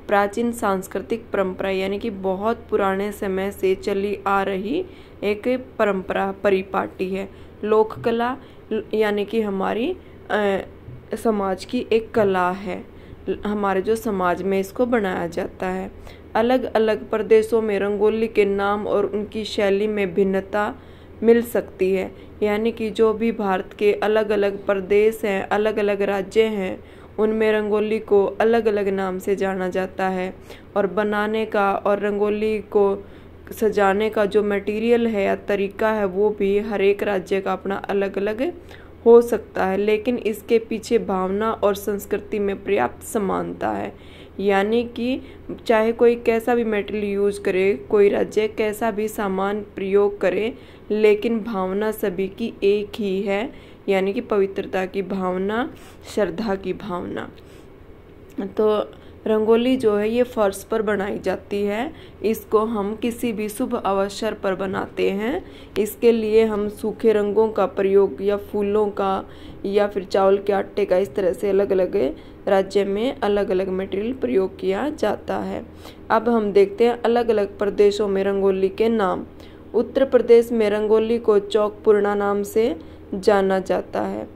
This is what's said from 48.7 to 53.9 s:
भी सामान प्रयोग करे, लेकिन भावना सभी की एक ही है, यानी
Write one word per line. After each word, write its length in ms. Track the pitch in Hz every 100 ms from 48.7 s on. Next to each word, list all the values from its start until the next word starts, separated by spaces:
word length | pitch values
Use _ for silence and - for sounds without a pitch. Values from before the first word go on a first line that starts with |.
| 208 226
भी 180 | 202 214
सामान 520 | 220 202 190 196 208
प्रयोग 600 | 202 - 190 202 202 202
करे, 340 | 185 185 220 - - - -
लेकिन 500 | 214 214 208 233 226
भावना 500 | 220 190 185 196 220
सभी 380 | 214 208 180 190
की 260 | - 233 -
एक 300 | 196 208 202
ही 280 | - 202 190
है, 300 | 208 196 285 - - -
यानी 240 | -